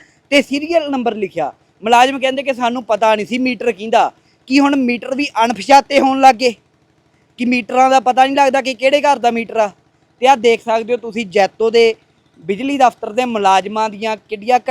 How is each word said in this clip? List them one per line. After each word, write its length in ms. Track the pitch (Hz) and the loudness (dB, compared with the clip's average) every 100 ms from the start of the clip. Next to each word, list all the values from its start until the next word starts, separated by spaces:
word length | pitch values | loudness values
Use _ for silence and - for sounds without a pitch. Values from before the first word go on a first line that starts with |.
| _ _ _ | _ _ _
ਤੇ 120 | 277 | 0
ਸੀਰੀਅਲ 500 | - 277 311 339 294 | 0 -6 -2 -2 -2
ਨੰਬਰ 240 | 277 233 208 | -4 -4 -6
ਲਿਖਿਆ। 380 | 190 165 143 - _ _ | -8 -6 -8 -8 _ _
ਮੁਲਾਜ਼ਮ 360 | 202 240 262 277 | 0 2 2 0
ਕਹਿੰਦੇ 240 | 254 262 | -4 -4
ਕਿ 100 | 277 | -6
ਸਾਨੂੰ 300 | 247 240 247 | -4 -4 -4
ਪਤਾ 320 | 226 208 220 214 | -4 0 2 0
ਨਹੀਂ 100 | 202 | -2
ਸੀ 120 | 254 | -4
ਮੀਟਰ 340 | 254 240 240 | -4 -2 -4
ਕਿਹਦਾ। 400 | 185 220 233 156 - _ _ _ | -6 0 0 0 -4 _ _ _
ਕੀ 120 | 269 | 2
ਹੁਣ 160 | 277 277 | 2 0
ਮੀਟਰ 400 | 247 240 247 262 | -2 -4 -6 -6
ਵੀ 120 | 285 - | -4 0
ਅਣਪਛਾਤੇ 560 | 233 214 196 277 277 277 | 0 -2 4 4 4 0
ਹੋਣ 220 | 262 262 | 2 4
ਲੱਗ 140 | 269 226 | 4 4
ਗਏ 180 | 247 220 _ _ _ _ _ _ _ _ | 0 -4 _ _ _ _ _ _ _ _
ਕਿ 80 | 247 | -2
ਮੀਟਰਾਂ 440 | 247 208 247 262 | -2 -2 2 4
ਦਾ 100 | 262 | 4
ਪਤਾ 260 | 240 247 269 | 2 2 2
ਨਹੀਂ 100 | 277 | 2
ਲੱਗਦਾ 260 | 277 269 | 2 0
ਕਿ 120 | 254 | -4
ਕਿਹੜੇ 280 | 247 262 294 | -2 0 2
ਘਰ 180 | 285 269 | 2 0
ਦਾ 120 | 233 | 0
ਮੀਟਰ 260 | 233 233 226 | -2 -6 -4
ਆ? 100 | 208 - _ _ _ _ | -4 -4 _ _ _ _
ਤੇ 80 | 247 | 0
ਆਹ 100 | 269 | 2
ਦੇਖ 240 | 233 226 | 2 0
ਸਕਦੇ 320 | 226 226 220 | 0 -4 -2
ਹੋ 40 | 240 | -6
ਤੁਸੀਂ 280 | 233 208 202 | -6 -8 -4
ਜੈਤੋ 440 | 185 190 - 226 | 0 0 0 0
ਦੇ 260 | 226 226 220 _ _ _ _ | 2 2 0 _ _ _ _
ਬਿਜਲੀ 380 | 160 196 269 277 | -8 -6 -4 0
ਦਫ਼ਤਰ 360 | 247 - - | 0 0 -8
ਦੇ 120 | 214 254 | -6 -4
ਮੁਲਾਜ਼ਮਾਂ 640 | 226 196 190 190 214 220 | 0 2 2 0 -4 -6
ਦੀਆਂ 280 | 202 220 214 _ | -6 -8 -8 _
ਕਿੱਡੀਆਂ 300 | 214 208 247 247 | -12 -2 -2 -2